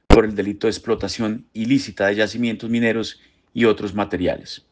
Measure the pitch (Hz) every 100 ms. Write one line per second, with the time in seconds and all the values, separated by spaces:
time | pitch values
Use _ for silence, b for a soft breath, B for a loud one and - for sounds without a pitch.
0 | - 117 110 104 98 98 113 104 113 104
1 | 98 - 110 113 - 113 113 135 - 95
2 | 98 104 104 113 117 107 117 117 117 110
3 | 107 - b b _ - 113 104 104 101
4 | 101 92 87 - - - -